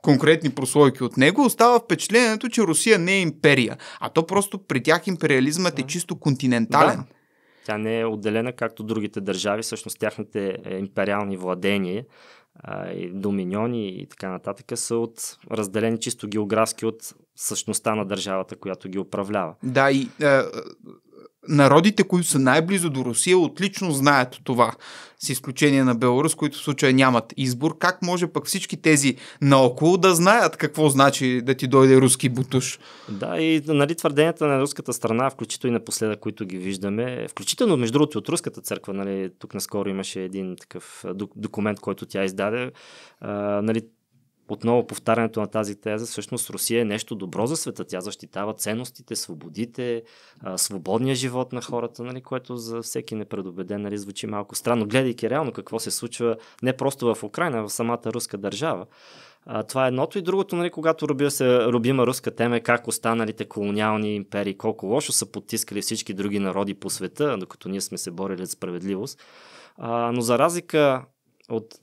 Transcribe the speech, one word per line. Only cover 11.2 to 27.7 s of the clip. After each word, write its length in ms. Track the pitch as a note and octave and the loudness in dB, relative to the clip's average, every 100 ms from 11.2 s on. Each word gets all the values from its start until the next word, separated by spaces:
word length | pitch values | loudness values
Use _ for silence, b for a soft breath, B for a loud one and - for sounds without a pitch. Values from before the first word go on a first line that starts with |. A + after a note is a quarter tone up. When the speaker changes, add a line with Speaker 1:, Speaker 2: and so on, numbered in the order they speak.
| G2+ F#2+ | -2 -6
Speaker 2:
владения, 680 | F#2 F2+ G2 G2+ F2+ G2 C3+ b b b b _ | -4 -2 0 0 -2 -6 -10 b b b b _
а, 260 | - G2 F#2+ | -12 -10 -10
и 200 | F#2 F2+ | -10 -10
доминиони 760 | F#2+ G2+ G2+ F2+ G2 A#2 A#2+ G#2 | -6 -4 -2 -2 -2 -2 -4 -6
и 180 | F#2 F#2+ | -10 -14
така 200 | - F#2+ | -12 -10
нататък 500 | F2+ - G2+ - A#2+ | -8 -8 -12 -8 -8
са 180 | - A#2 | -2 -2
от, 420 | A#2 A2+ - - - | -2 -6 -14 -14 -8
разделени 500 | A2 G#2 G#2+ A2 A2+ | -4 -2 0 0 0
чисто 280 | A#2+ - G#2 | -4 -6 -6
географски 580 | G#2+ G#2 A2 A2 - A2+ | -4 0 0 0 0 -6
от 280 | A2+ - - _ - | -6 -16 -18 _ -10
същността 580 | - G2+ - G#2 - | -6 -6 -4 -4 -2
на 100 | G#2+ | -2
държавата, 520 | G2 G2 G2 F#2+ F#2 - | -2 -4 -4 -4 -6 -10
която 320 | G2 F#2 G2 | -10 -10 -8
ги 100 | F#2+ | -8
управлява. 560 | F2+ G2+ G2 G#2 E2+ - | -6 -6 -2 -2 -4 -6
Speaker 1:
Да, 280 | B2+ B2+ C#3 | -4 2 4
и, 180 | C#3 A#2+ - | 2 -2 -2
а, 220 | D3 C3+ - - - - - - _ - - _ - | 2 2 2 -6 -12 -18 -20 -20 _ -20 -20 _ 0
народите, 540 | D3 C#3 C#3+ F#3 G#3+ | 6 8 8 6 4
които 220 | F#3+ F3+ E3 | 2 2 2
са 120 | D3 | 2
най-близо 520 | C3 C#3+ E3 G3 E3+ | 4 4 2 0 0
до 140 | C3+ | -2
Русия, 340 | B2 A2+ - F3+ | -2 -2 4 4
отлично 540 | D#3 C#3+ G3+ G3+ F#3 | 4 0 -4 -2 -2
знаят 480 | C#3 C#3 C#3+ B2+ - | 2 4 4 2 -4
това, 280 | - A#2+ A2+ - B B B B | -4 2 2 2 B B B B
с 80 | - | -8
изключение 560 | C3+ - C3 D3 C#3 | -6 -8 2 4 6
на 100 | C3 | 4
Беларус, 400 | A#2 B2 B2 D#3 | 4 4 4 2
които 240 | - D3+ D3 | 0 -4 -4
в 40 | |
случая 300 | - C3+ C#3 | -6 2 4
нямат 420 | C3 C3 A#2+ - - | 6 6 4 0 -6
избор. 420 | C3 B2 D#3 | -4 -2 -2